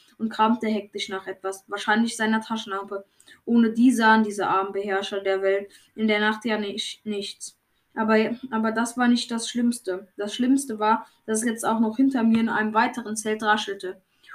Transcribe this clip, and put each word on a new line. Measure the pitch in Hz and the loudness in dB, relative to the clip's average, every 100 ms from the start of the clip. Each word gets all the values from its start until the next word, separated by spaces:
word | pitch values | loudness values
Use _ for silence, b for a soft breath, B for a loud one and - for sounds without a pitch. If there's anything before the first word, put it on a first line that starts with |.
| b - | b -6
und | 220 | -4
kramte | 220 220 233 220 | 2 2 2 0
hektisch | 214 202 208 208 | -2 -4 -10 -8
nach | 190 190 | -8 -8
etwas, | 190 196 196 - | -8 -8 -10 -10
wahrscheinlich | 208 - 214 226 - | -6 0 2 2 0
seiner | 220 220 | 0 0
Taschenlampe. | - 220 208 196 202 196 - b b b - | -2 -6 -6 -8 -8 -10 -10 b b b 2
Ohne | 233 226 | 4 4
die | 226 254 | 6 4
sahen | 226 220 220 | 6 6 6
diese | 208 202 185 | 4 -2 0
armen | 190 196 | 0 0
Beherrscher | 196 208 196 196 202 | -4 -2 -4 -2 -4
der | 196 196 | -2 0
Welt | 196 196 202 b b - | 2 0 -4 b b -2
in | 220 | 0
der | 208 | 2
Nacht | 214 214 240 | 2 0 -2
ja | 214 | -4
nicht, | 202 202 - - 214 | -4 -6 -10 -10 -8
nichts. | 202 202 - - - _ _ _ | -8 -8 -12 -18 -18 _ _ _
Aber, | - 220 220 220 233 - | -4 2 4 2 -2 -6
aber | 220 220 | -2 -2
das | 226 247 254 | -2 -2 0
war | 247 | 2
nicht | 240 - | 2 0
das | 233 - | -6 -6
Schlimmste. | 240 240 233 - 185 - - | -2 0 -2 -6 -8 -10 -10
Das | 208 | -8
Schlimmste | - 247 277 - 214 | -2 2 2 0 -2
war, | 214 226 B B - | 2 0 B B -4
dass | 220 | -2
es | 233 | -2
jetzt | 220 - | -2 -2
auch | 226 | 2
noch | 226 220 | 0 2
hinter | 269 262 | 2 4
mir | 226 226 | 4 4
in | 226 | 2
einem | - 214 | 0 0
weiteren | 214 247 247 208 220 | 0 0 -2 -8 -6
Zelt | 214 214 | -4 -2
raschelte. | 220 214 214 196 185 190 _ B B | 0 0 -2 -8 -10 -12 _ B B